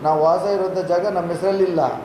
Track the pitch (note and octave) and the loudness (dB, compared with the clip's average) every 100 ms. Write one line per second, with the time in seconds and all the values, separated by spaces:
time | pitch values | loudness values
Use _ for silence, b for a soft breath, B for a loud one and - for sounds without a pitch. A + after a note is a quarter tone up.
0 | D3+ D#3 D#3 F#3 G3 G3 F#3 F#3 F3+ F3+ | 2 2 4 2 0 0 -2 -2 0 0
1 | G3 F#3+ E3+ E3+ F#3+ G3 F#3 E3 C3+ A#2 | 0 -2 -4 -2 -2 0 0 2 -2 -2